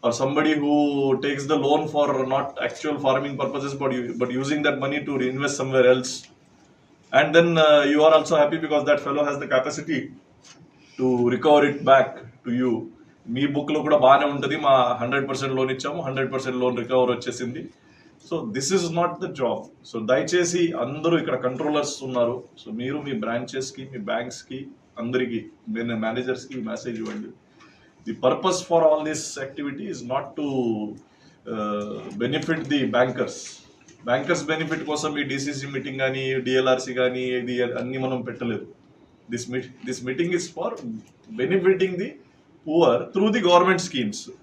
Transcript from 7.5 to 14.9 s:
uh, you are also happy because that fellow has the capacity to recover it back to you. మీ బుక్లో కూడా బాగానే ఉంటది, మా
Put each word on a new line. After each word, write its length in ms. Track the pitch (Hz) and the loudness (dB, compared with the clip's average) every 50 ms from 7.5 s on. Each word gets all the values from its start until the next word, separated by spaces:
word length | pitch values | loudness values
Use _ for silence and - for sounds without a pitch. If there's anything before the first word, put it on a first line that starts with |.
| 170 160 156 | 6 4 6
uh, 160 | 151 151 147 143 143 147 | 8 8 6 6 6 4
you 80 | 151 156 | 6 6
are 60 | 160 156 | 8 8
also 180 | 156 147 - 165 156 147 | 8 6 4 4 4 4
happy 160 | 147 160 160 160 | 4 2 -2 -2
because 200 | 151 151 147 143 143 | 0 0 0 4 4
that 80 | 147 139 - | 2 2 2
fellow 180 | 143 139 147 147 143 | -2 0 0 0 0
has 100 | 143 135 - | -2 -4 -4
the 60 | - - | 0 0
capacity 460 | 131 131 147 143 160 156 - 156 127 117 - - - _ _ _ _ _ - - _ - _ _ _ _ _ - - | 2 2 0 -4 -8 -6 -4 -4 -4 -4 -6 -14 -18 _ _ _ _ _ -20 -20 _ -20 _ _ _ _ _ -8 -2
to 80 | 131 127 127 120 120 120 123 | 0 0 2 4 2 2 2
recover 280 | 123 - 156 147 147 143 143 | 2 4 6 6 6 6 4
it 80 | 143 - - 131 135 | 2 0 4 6 8
back 180 | 135 127 - - - - - - - _ | 8 6 4 -2 -14 -16 -20 -20 -14 _
to 60 | 123 120 123 127 | -4 -2 0 2
you. 100 | 127 113 110 - - - - - _ _ _ _ 113 117 | 0 0 -2 -4 -8 -16 -20 -20 _ _ _ _ -6 -2
మీ 100 | 127 139 143 143 | 0 0 0 0
బుక్లో 260 | 151 143 156 147 147 131 | 0 0 0 -2 0 2
కూడా 120 | 151 147 147 - | 4 4 6 8
బాగానే 220 | 131 139 139 147 143 139 | 8 8 8 6 2 -2
ఉంటది, 220 | 139 139 139 139 - 139 | -2 -2 -2 -2 0 4
మా 80 | 139 135 131 123 123 | 4 6 6 6 4